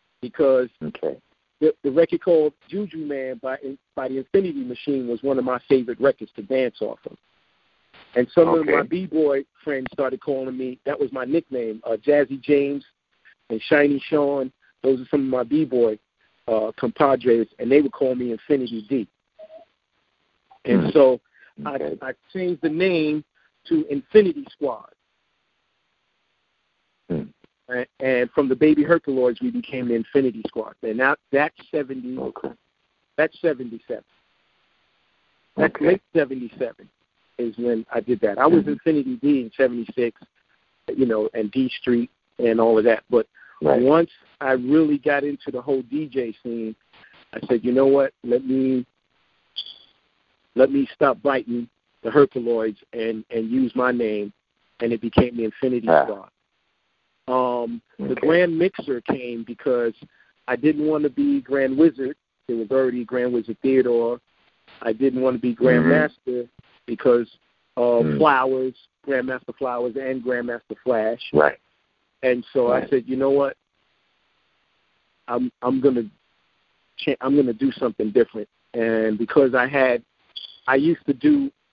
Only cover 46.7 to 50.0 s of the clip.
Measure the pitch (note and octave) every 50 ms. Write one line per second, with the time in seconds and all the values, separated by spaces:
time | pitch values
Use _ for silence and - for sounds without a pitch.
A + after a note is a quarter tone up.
46.7 | A2 _ _ _ _ - - _ _ _ _ - - A2+ - - B2+ A#2 A2 B2
47.7 | B2 C3 C3+ C3+ C#3 C#3 C3+ C3+ - _ - B2 A#2+ B2+ C3+ C3 C3 C3 C3 C3
48.7 | C3 B2+ B2 _ _ _ _ _ _ _ _ _ _ _ _ _ - - - -
49.7 | - - _ _ _ _